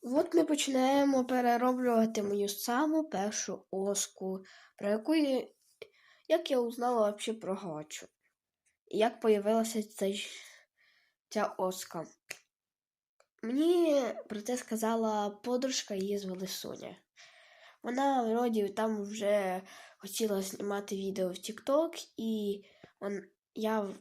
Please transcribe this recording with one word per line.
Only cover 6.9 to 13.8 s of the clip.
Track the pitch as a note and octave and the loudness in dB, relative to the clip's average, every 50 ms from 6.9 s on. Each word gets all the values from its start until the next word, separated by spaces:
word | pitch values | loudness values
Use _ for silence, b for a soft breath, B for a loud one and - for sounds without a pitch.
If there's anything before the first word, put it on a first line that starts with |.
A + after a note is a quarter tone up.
| B3 A#3 | 4 4
вообще | G#3+ G#3 G#3 G#3 - - A3 | 4 2 2 -2 -4 -6 -6
про | A3+ - - F#3+ | -6 -4 -6 -6
гачу. | G#3 G3+ F#3+ D#3 D3+ D3+ - - - - - _ _ _ _ _ _ _ _ _ _ _ _ _ _ _ _ | -4 -4 -8 -8 -8 -8 -10 -12 -16 -16 -16 _ _ _ _ _ _ _ _ _ _ _ _ _ _ _ _
І | - G3 | 0 2
як | G#3 A#3 A#3 - | 2 2 0 0
появилася | - A3+ G#3+ G#3 G3 G#3 A3 A3+ A3+ A3+ - A3+ G#3 | 4 4 4 4 4 2 2 2 2 2 -2 -4 -4
цей, | G#3 - - G3+ F#3+ G3 G#3 - - - B B B B B B B _ b b b b b b b b b _ _ | -6 -4 -2 -2 -2 0 -2 -6 -10 -12 B B B B B B B _ b b b b b b b b b _ _
ця | - A3 G#3 | -2 -2 -2
оска. | - - - F#3+ F#3 F#3 F#3 - - - F3 D#3 - - _ _ _ - - _ _ _ _ _ _ _ _ _ _ _ _ _ _ _ _ _ _ _ _ | -2 -2 -2 -2 -2 -2 -4 -10 -10 -10 -10 -10 -10 -14 _ _ _ -16 -16 _ _ _ _ _ _ _ _ _ _ _ _ _ _ _ _ _ _ _ _
Мені | - A3 B3 C4+ D#4 E4+ F4+ F4 | -6 -4 0 2 4 4 6 6